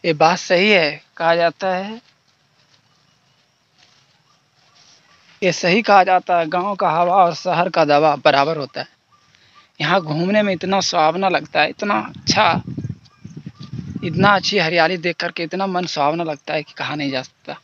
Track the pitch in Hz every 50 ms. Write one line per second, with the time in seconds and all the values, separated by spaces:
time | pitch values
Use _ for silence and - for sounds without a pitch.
0 | - 175 160 143 160 160 180 175 - - 190 175 196 214 208 185 160 147 151 151
1 | _ _ _ - 170 165 170 170 170 165 156 _ 202 190 185 180 190 208 226 240
2 | _ _ _ _ _ _ _ _ _ _ _ _ _ _ _ _ _ _ _ _
3 | _ _ _ _ _ _ _ _ _ _ _ _ _ _ _ _ _ _ _ _
4 | _ _ _ _ _ _ _ _ _ _ _ _ _ _ _ _ _ _ _ _
5 | _ _ _ _ _ _ - _ - 180 165 - - 175 180 226 220 - 202 196
6 | 185 190 185 180 - - 180 175 165 156 165 180 180 208 202 185 202 170 156 165
7 | 175 175 180 202 180 170 160 - - 185 170 160 175 185 - 170 160 147 147 147
8 | 156 156 147 139 - 156 - 139 139 156 165 151 139 123 - 139 131 - _ _
9 | _ _ _ _ _ _ _ _ _ _ _ - _ _ _ _ 156 151 175 196
10 | 165 156 147 156 170 185 208 214 208 202 185 165 - 180 196 196 175 - 180 175
11 | 156 156 165 185 196 190 170 147 151 147 - 160 151 - - - 208 202 208 220
12 | 214 - - - - - - 202 214 175 165 - - - - - - - - -
13 | _ - _ _ _ - - - - - _ _ - - - - - - - -
14 | - 165 156 170 190 202 202 190 - - 202 202 165 160 175 170 160 160 185 175
15 | 160 180 165 - 175 175 - - 170 156 - 190 196 196 185 175 180 170 - 151
16 | 143 143 156 170 170 160 151 143 _ - 160 156 147 - - - 139 127 147 151
17 | 143 139 135 127 131 - _ _ _ 147 143 -